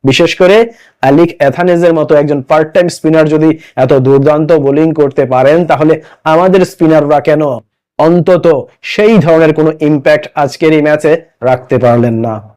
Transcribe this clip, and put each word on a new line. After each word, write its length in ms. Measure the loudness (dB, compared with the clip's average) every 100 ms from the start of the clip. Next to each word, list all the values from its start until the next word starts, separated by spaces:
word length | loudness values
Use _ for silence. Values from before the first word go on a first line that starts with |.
বিশেষ 300 | -2 0 -2
করে 380 | 0 2 2 0 -6 _ _
অ্যালিক 300 | 0 2 0 0
অ্যাথানেজের 560 | -4 -2 -2 2 0
মতো 200 | 0 0
একজন 280 | 0 0 -4
পার্ট 260 | -2 -2 0
টাইম 140 | -2 -2
স্পিনার 400 | -4 -2 0 0
যদি 300 | 0 0 -2 -8 -4
এত 160 | 0
দুর্দান্ত 600 | 0 2 2 2 -2 0
বোলিং 420 | 0 0 0 -2
করতে 300 | 0 -2 -2
পারেন, 420 | -2 0 2 0 0
তাহলে 360 | 0 0 -2 -6 _
আমাদের 400 | -2 0 2 0
স্পিনাররা 560 | -2 -2 0 0 0 -2
কেন 220 | 0 -2 -2 -6 _ _ _ -2
অন্তত 680 | 0 0 2 0 2 0 -4 _
সেই 360 | -10 -2 2 2
ধরনের 360 | 2 2 2
কোনো 180 | 0 -2 -2
ইম্প্যাক্ট 480 | -2 0 0 -2 -2
আজকের 380 | -6 -6 -2 0
এই 100 | 0
ম্যাচে 340 | 0 0 0 -2 -4 _
রাখতে 360 | -4 -4 -2 -2
পারলেন 360 | 0 0 0
না? 200 | -2 -6 -8 -14